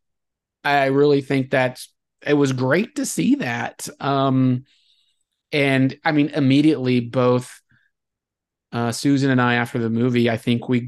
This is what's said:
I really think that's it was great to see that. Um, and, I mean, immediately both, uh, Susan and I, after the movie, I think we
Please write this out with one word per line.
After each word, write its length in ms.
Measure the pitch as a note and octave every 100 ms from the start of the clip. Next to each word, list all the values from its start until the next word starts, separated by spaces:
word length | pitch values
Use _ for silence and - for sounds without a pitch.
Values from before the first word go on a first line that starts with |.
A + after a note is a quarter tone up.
| _ _ _ _ _ _
I 220 | D3 C#3+ C3+
really 360 | C#3 D3 C#3+
think 280 | C3+ C#3 C3
that's 400 | C3+ B2+ - - _ _ _ -
it 80 |
was 180 | D3 C#3
great 440 | B2+ B2+ E3 A3+ -
to 100 | C4
see 300 | - F#3 C#4+
that. 520 | C3+ A#2 - - - -
Um, 640 | C#3 C#3 C3+ C3 B2+ B2 - _ _ _ _ _ _ _ -
and, 460 | D3+ C#3 C3+ C3 -
I 80 | E3
mean, 180 | D3+ D3+
immediately 680 | D#3 C3+ C#3 D3+ C3 B2+ B2
both, 600 | A#2+ B2+ B2 B2 B2 - _ _ _ _ _ _ _ _ _ _ _
uh, 200 | A#2+ A#2
Susan 380 | A2+ C#3+ C#3 C3+
and 100 | B2+
I, 140 | B2 A#2+
after 220 | A#2+ B2+
the 120 | A2+
movie, 400 | A2+ B2+ A#2+ A#2
I 60 | A2+
think 300 | - A#2 A#2+
we 120 | B2